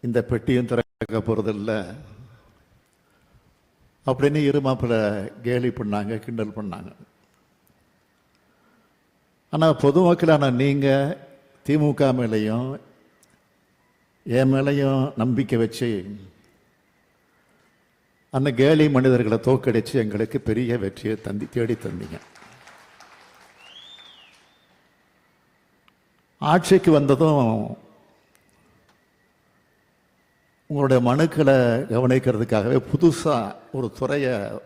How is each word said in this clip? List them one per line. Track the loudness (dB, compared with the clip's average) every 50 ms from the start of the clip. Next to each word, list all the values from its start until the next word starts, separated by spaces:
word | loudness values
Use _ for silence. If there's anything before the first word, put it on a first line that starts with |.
| -6
இந்த | -2 -2 -2 -2 -2
பெட்டியும் | -4 -4 -2 0 0 0 0 -2
திறக்க | -4 -4 -4 _ _ _ -10 -6 -6 -6 -2
போறதில்ல" | -2 -2 -2 -2 -4 -6 -6 -6 -6 -6 -6 -6 -10 -14 -20 -20 -20 -20 -20 -20 -20 -20 _ _ _ _ _ _ _ _ _ _ _ _ _ _ _ _ _ _ _ _ _ _ _ _ _ _ _ _ _ _ _ _ _ _
அப்படின்னு | -4 -2 0 0 0 2 2 0 2
இருமாப்புல | 0 0 0 -2 -2 -2 -2 -2 0 0 0 -2 -2 -4 -8 -10 -14 -10 -6
கேலி | -4 -4 -2 -2 -4 -6 -6
பண்ணாங்க, | -6 -6 -4 -4 -4 -6 -8 -10
கிண்டல் | -10 -10 -8 -8 -8 -8 -8 -12
பண்ணாங்க. | -12 -12 -12 -14 -16 -18 -20 _ -20 _ _ _ _ _ _ _ _ _ _ _ _ _ _ _ _ _ _ _ _ _ _ _ _ _ _ _ _ _ _ _ _ _ _ _ _ _ _ _ _ _ _ _ _ _ _ _ _ _
ஆனா | -2 2 4 4 4
பொதுமக்களான | 4 2 4 4 6 4 4 4 6 6 6 6 6 4 2 2 2 2
நீங்க | 2 2 2 2 2 2 2 2 -2 -4 -8 -12 -20 -20 _ _ _ _ _ _
திமுக | 0 0 2 2 2 2 2 2 2 2 0
மேலையும் | -2 -2 -2 -2 -2 -2 -2 -4 -4 -6 -10 -12 -16 _ _ _ _ _ _ _ _ _ _ _ _ _ _ _ _ _ _ _ _ _ _ _ _ _ _ _ _
என் | -2 0 2 2 2 2
மேலையும் | 2 0 0 0 0 0 0 0 0 -2 -4 -2
நம்பிக்கை | -4 -2 -2 0 -2 -2 -2 0 0
வச்சு, | 0 -2 -2 -6 -4 -4 -4 -6 -8 -10 -16 -16 -18 -20 _ _ _ _ _ _ _ _ _ _ _ _ _ _ _ _ _ _ _ _ _ _ _ _ _ _ _ _ _ _ _ _ _ _ _ _ _ _ _ _ -6
அந்த | -2 -2 -2
கேலி | 2 2 4 4 6 4 4 4
மனிதர்களை | 2 2 4 4 2 2 2 0 -2
தோக்கடிச்சு | 0 2 0 0 0 0 0 -2 -2 -2 -2 -4
எங்களுக்கு | -4 -2 -2 -4 -4 -6 -4 -6 -6
பெரிய | -4 -4 -2 -2 -2 -2 -4
வெற்றியை | -4 -4 -8 -10 -8 -8 -8 -8 -8 -8
தந்தி-, | -10 -10 -8 -10 -8
தேடி | -4 -4 -4 -4 -4
தந்தீங்க. | -6 -6 -12 -10 -10 -12 -14 -16 -18 -18 -20 _ -20 -20 -20 -20 -20 -20 -20 -20 -20 -20 _ _ _ -20 _ -20 _ -20 _ _ _ -20 _ _ _ -20 -20 -20 -20 -20 -20 -20 -20 -20 -20 -20 -20 -20 _ _ _ _ _ _ _ _ _ _ _ _ _ _ _ _ _ _ _ _ _ _ _ _ _ _ _ _ _ _ _ _ _ _ _ _ _ _ _ _ _ _ _ 0 2
ஆட்சிக்கு | 2 2 4 4 4 4 6 4
வந்ததும் | 4 4 4 2 2 2 4 2 4 2 2 2 0 -2 -4 -8 -12 -16 -18 _ _ _ _ _ _ _ _ _ _ _ _ _ _ _ _ _ _ _ _ _ _ _ _ _ _ _ _ _ _ _ _ _ _ _ _ _ _ _ _ _ _ _ _ _ _ _ _ _ _ _ _ _ _ _ _ _
உங்களுடைய | -2 -2 2 4 4 4 4 2
மனுக்களை | 2 2 2 0 2 2 4 4 4 4 4 2 2 0 -2 -2 -2
கவனிக்கிறதுக்காகவே | 0 2 4 2 2 2 0 0 0 -2 0 0 0 0 2 0 0 0 -2
புதுசா | -2 2 2 2 2 2 -2 -2 -2 -2 -2 -6 -10 -16 -20 -12
ஒரு | -10 -8 -8 -8 -6 -6
துறையை | -6 -4 -2 -2 -2 -2 -4 -4 -6 -8 -10 -14 -16